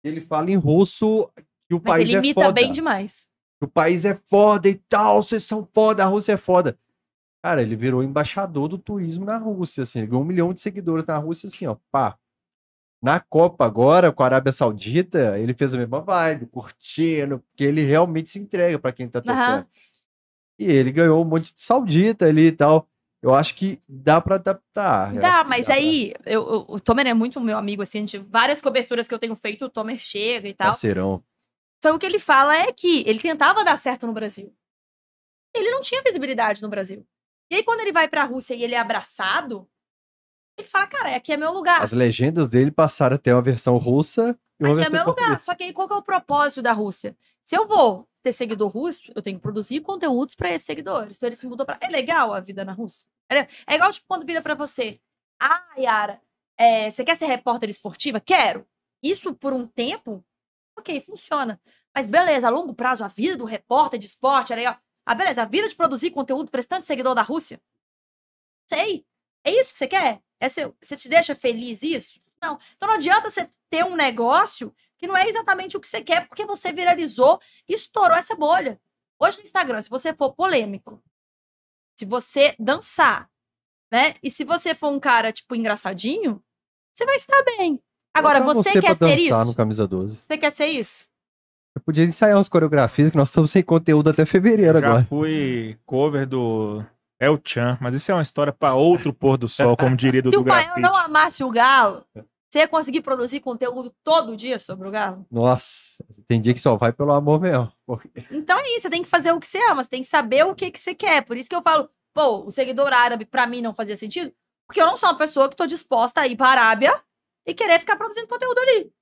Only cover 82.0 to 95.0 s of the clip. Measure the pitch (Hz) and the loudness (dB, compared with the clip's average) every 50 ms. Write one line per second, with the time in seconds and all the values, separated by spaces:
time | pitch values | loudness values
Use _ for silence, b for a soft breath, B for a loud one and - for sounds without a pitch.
82 | 220 190 233 247 240 - - 277 277 294 - - 220 226 285 339 - - - - | -8 -6 -6 -6 -6 -4 2 2 2 2 2 -2 -2 -2 -2 -2 -4 -8 0 2
83 | 311 262 202 - - _ _ _ _ _ _ _ _ _ _ _ _ _ 226 240 | 2 2 2 -2 -8 _ _ _ _ _ _ _ _ _ _ _ _ _ 0 0
84 | 277 247 - _ - - - - 302 254 339 330 - 349 320 - 311 294 285 277 | 0 0 -2 _ -10 -10 -8 -8 -4 -4 -4 -4 -2 -4 -6 -2 -4 -4 -4 -2
85 | - 277 247 233 220 220 220 - _ _ 254 233 226 220 208 214 - 190 196 175 | 0 2 2 2 2 -2 -6 -10 _ _ -8 -4 -4 -4 -4 -4 -6 -10 -8 -6
86 | 190 233 311 453 415 277 208 - _ _ _ _ _ _ _ _ _ _ _ - | -6 -6 -6 -4 -4 -6 -6 -8 _ _ _ _ _ _ _ _ _ _ _ -4
87 | 480 523 554 539 - - 539 554 539 508 466 427 370 339 285 247 _ _ _ _ | -2 0 0 -2 0 2 2 4 4 2 -2 0 -2 -2 -2 -4 _ _ _ _
88 | _ _ _ 311 302 302 285 269 254 269 294 226 190 392 403 190 - 359 - - | _ _ _ 2 4 6 4 6 4 4 4 4 2 4 4 4 4 4 4 4
89 | 165 165 - 320 349 294 120 113 113 120 117 - 113 110 107 110 107 92 95 92 | 4 4 4 4 4 4 4 2 2 0 0 0 0 0 0 -2 -2 -2 -2 -4
90 | 95 104 110 - - - 311 302 311 294 294 - 294 311 320 262 208 - - - | -6 -6 -10 -14 -8 -8 -6 -2 -2 -2 0 0 -2 -2 -2 -4 -6 -8 -12 -18
91 | _ _ _ _ _ _ _ _ _ _ _ _ _ _ _ 139 _ - 151 156 | _ _ _ _ _ _ _ _ _ _ _ _ _ _ _ -8 _ -2 2 2
92 | 165 175 165 - 220 214 208 202 196 - - 170 156 151 151 143 127 110 - - | 2 2 4 4 4 6 6 6 4 4 2 2 2 4 4 2 2 2 4 4
93 | 147 156 - 151 135 - - 165 156 151 - 190 175 - 165 160 165 - 151 151 | 2 4 4 4 2 4 4 2 2 4 2 0 2 4 2 2 4 4 4 4
94 | 147 156 151 - 156 - - 190 185 233 226 214 196 165 160 160 143 143 113 120 | 4 4 4 4 2 4 4 4 4 4 4 6 6 6 6 6 4 4 4 4